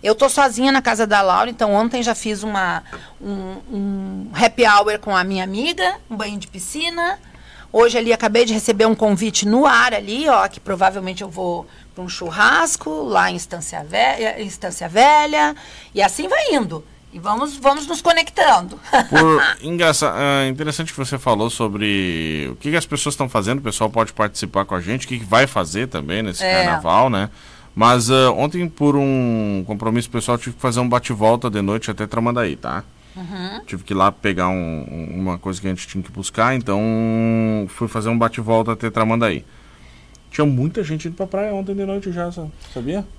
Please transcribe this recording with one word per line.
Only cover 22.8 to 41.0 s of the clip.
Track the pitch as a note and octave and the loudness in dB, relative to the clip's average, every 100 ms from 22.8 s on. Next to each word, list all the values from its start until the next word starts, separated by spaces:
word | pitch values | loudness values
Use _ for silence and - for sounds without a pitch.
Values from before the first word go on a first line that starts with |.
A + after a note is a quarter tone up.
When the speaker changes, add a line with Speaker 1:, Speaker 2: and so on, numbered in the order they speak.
Speaker 2:
pessoas | D#3 D3 - - | -2 -4 -4 -4
tão | C3 | -2
fazendo, | A2+ G2 C3+ | -2 -2 -4
o | |
pessoal | C3 - A2 | -4 -2 -2
pode | A2+ A2 | 0 -2
participar | - G#2 - F#2+ G2 G2 | 0 -4 -2 -4 -2 -2
com | |
a | F#2 | -4
gente, | E2+ A2 - | -4 -6 -6
o | |
que | B2 | -10
que | |
vai | G2+ A2+ C3+ | 0 2 4
fazer | - E2+ F#2 C3 | 0 -4 -4 -4
também | E2+ C#2+ F#2+ | -6 -4 -4
nesse | G#2+ F2+ | -4 -4
Speaker 1:
É. | F#3+ F#3+ | 0 0
Speaker 2:
carnaval, | F3+ - E2+ F#2 C3 | 0 0 2 4 4
né? | G#2 G2+ - - - - | 2 -4 -8 -20 -20 -14
Mas, | - A2+ B2 A2+ | 2 4 6 4
ah, | C3 C3 | 6 6
ontem, | G#2 D3 F3 F3 | 4 -2 -2 -6
por | - D3 | 0 2
um | C#3+ C#3 C3 B2 A2+ G#2 G2+ F2+ | 4 2 2 2 0 0 -2 -4
compromisso | G#2 A2 A2+ A#2 | -4 0 0 -2
pessoal, | F#2+ - A#2+ | -4 -2 -2
tive | - A#2 | -4 -4
que | |
fazer | B2+ A#2 | -2 0
um | B2 | 0
bate-volta | B2 - A2+ G#2+ A#2+ A#2+ | 0 0 2 4 4 0
de | G#2 | -2
noite | G2 A2 - | -2 -2 -4
até | G2+ G#2 | -6 -4
Tramandaí, | A2+ A#2 A#2+ G#2+ C2+ | -2 -2 0 -2 -4
tá? | A#1+ D2 - - - F#3 | -8 -8 -10 -20 -20 -16
Speaker 1:
Uhum. | F3 F#3+ F#3 G#3+ - | -14 -12 -12 -12 -12
Speaker 2:
Tive | F#2+ | -12
que | F#2+ | -6
ir | G2 | 2
lá | F#2+ | 2
pegar | G2+ G#2 F#2 F2+ | 2 -4 0 0
um, | F#2 E2+ D#2+ A#1+ | 0 -4 -6 -8
um, | D2+ D#2+ E2+ | -10 -10 -6
uma | F#2+ F2 | -4 -4
coisa | F#2+ F#2+ | -6 -6
que | G2 | -6
a | |
gente | F2+ - | -6 -8
tinha | G2 | -10
que | F2 | -10
buscar, | - F#2+ - A#2 C3 | -10 -8 0 0 0
então | A#2 G2+ A2 A2+ A2+ A2+ A2+ A2+ A2 G#2+ F#2+ | -2 -2 0 0 0 2 2 2 2 0 -4
fui | - A2+ | -6 -6
fazer | A#2 G#2+ | -4 -2
um | A#2 | 0
bate-volta | A2+ - A2 A2+ A2 | 0 -2 0 2 2
até | A2 A2+ | -2 -2
Tramandaí. | A2 A2 A2+ A2+ D#2+ - - - - - - - - - | 0 0 2 2 -2 -8 -20 -20 -20 -20 -20 -20 -20 -12
Tinha | - D3+ | 0 2
muita | B2+ C#3+ G3+ | 2 0 -2
gente | D#3+ D#3 | -4 -6